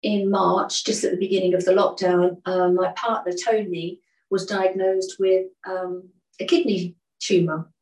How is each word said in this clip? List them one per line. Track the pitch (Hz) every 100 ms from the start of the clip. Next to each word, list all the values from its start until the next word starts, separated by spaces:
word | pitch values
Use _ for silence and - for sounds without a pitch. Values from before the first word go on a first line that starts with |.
in | 214 208 196
March, | 196 180 185 - -
just | - 214
at | -
the | 180
beginning | 190 190 180
of | 180
the | 180
lockdown, | 190 196 - 185 180 180 180
uh, | 185 185 180
my | 180 185 -
partner, | 233 220 180
Tony, | 175 233 220 196 170 170 - _ _ _
was | 190 190
diagnosed | 202 190 190 190 190 190 -
with, | 190 190 185 _
um, | - 185 185 180 - _ _ _
a |
kidney | - 339 349 190 175 - _ _
tumour | - 190 170 156 160 _